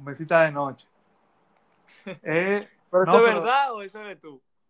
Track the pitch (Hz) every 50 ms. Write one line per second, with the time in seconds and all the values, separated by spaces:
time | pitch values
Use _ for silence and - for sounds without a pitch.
0 | 139 139 135 135 160 151 175 165 160 156 147 143 143 139 123 - - _ _ _
1 | _ _ _ _ _ _ _ _ _ _ _ _ _ _ _ _ _ _ _ _
2 | - 190 180 - - 170 156 165 180 196 202 208 208 - _ _ _ _ - 180
3 | 190 160 180 208 233 233 214 208 - 226 254 277 277 269 233 214 202 196 - 214
4 | 214 208 185 147 160 156 143 127 _ _ _ _ _